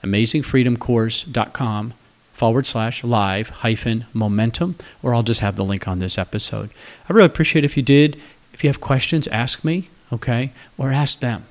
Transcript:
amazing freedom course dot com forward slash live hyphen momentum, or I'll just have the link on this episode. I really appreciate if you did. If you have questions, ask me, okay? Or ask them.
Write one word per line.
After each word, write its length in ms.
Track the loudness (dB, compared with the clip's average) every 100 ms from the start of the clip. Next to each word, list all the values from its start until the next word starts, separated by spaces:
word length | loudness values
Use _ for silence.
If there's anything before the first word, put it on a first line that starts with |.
amazing 380 | 0 2 2 0
freedom 340 | 0 2 2 0
course 480 | 0 0 0 -2
dot 300 | -4 -4 -4
com 400 | -4 -4 -4 -8 -12 _ _ _
forward 320 | -2 2 2 0
slash 360 | -2 -4 -4
live 460 | 0 0 2 -2 -6
hyphen 580 | -4 -2 0 -2 -4 -4
momentum, 640 | -4 0 2 0 0 -4 -4 -14 -8
or 140 | -2 0
I'll 80 |
just 160 | 2 0
have 160 | -2 -2
the 80 |
link 240 | -2 -2 -4
on 120 | -4
this 180 | -2 -4
episode. 520 | -4 -6 -6 -6 -10 -14 -20 -20 2
I 60 |
really 140 | 6 6
appreciate 360 | 4 0 2
if 140 | 2 0
you 60 |
did. 380 | 4 6 6 2 -18 -20 _
If 120 | -2 0
you 20 |
have 140 | 0
questions, 440 | 0 0 2 0 0
ask 360 | -2 -2 -2
me, 240 | -2 -2 -4 -16 _
okay? 400 | -6 -2 -2 -2 -8 -20 -6
Or 140 | -2
ask 300 | 0 0 -2
them. 240 | -4 -4 -10